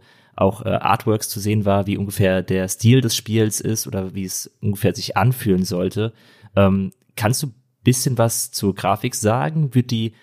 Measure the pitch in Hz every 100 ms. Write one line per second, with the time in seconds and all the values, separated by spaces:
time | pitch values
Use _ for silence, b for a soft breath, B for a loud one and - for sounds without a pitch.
0 | b b b - 98 - 104 98 - 98
1 | 113 107 - 104 104 110 101 98 98 98
2 | 101 - 95 92 87 95 92 - 113 131
3 | 117 - - 110 110 - - 110 - 98
4 | 95 95 92 - - - 101 98 98 -
5 | - 98 113 123 107 92 92 90 92 104
6 | 113 - b b b - 98 98 95 _
7 | _ - 110 131 143 - _ _ 123 127
8 | 139 120 117 - - - 101 92 95 101
9 | 127 - 104 120 151 156 143 123 120 113
10 | 110 b